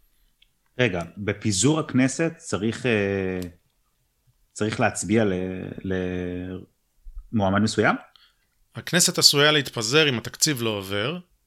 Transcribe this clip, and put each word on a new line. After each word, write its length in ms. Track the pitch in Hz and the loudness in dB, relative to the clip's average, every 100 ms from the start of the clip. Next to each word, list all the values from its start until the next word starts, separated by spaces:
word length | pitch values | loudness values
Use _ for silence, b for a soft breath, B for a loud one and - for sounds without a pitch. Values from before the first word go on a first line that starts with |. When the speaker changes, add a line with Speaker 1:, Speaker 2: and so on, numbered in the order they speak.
| _ _ _ _ _ _ _ - | _ _ _ _ _ _ _ -2
Speaker 1:
רגע, 220 | 123 90 82 - | 0 0 -6 -6
בפיזור 640 | 101 101 107 95 123 156 | -4 -2 -2 2 2 2
הכנסת 540 | 151 127 131 - 165 160 | 0 2 2 0 -4 -4
צריך, 480 | - 101 107 110 131 | -6 -4 -2 -2 0
אה, 540 | 110 101 98 95 92 87 85 _ _ _ _ _ _ _ _ _ | 0 0 -2 -2 -4 -8 -14 _ _ _ _ _ _ _ _ _
צריך 260 | - 107 104 | -4 -4 2
להצביע 460 | 110 - 87 110 107 | 0 0 0 2 2
ל-, 680 | 92 92 92 95 - 95 92 90 90 90 90 90 92 - _ _ _ - - - | 0 -4 -6 -10 -10 -4 -4 -2 -4 -6 -8 -8 -10 -14 _ _ _ -18 -16 -6
למועמד 280 | 113 98 98 | 0 2 4
מסוים? 340 | 110 - 113 240 - b b b b _ _ - | 2 2 2 2 -4 b b b b _ _ -14
Speaker 2:
הכנסת 420 | - 175 175 165 | -4 0 2 4
עשויה 340 | 147 143 147 | 4 6 6
להתפזר 580 | 151 135 - 107 143 151 | 4 0 -4 0 4 4
אם 80 | 120 | 2
התקציב 440 | - - - 139 | -4 -2 -2 0
לא 80 | 113 | -2
עובר, 500 | 104 95 101 113 180 - _ | -4 -4 -2 -2 -4 -12 _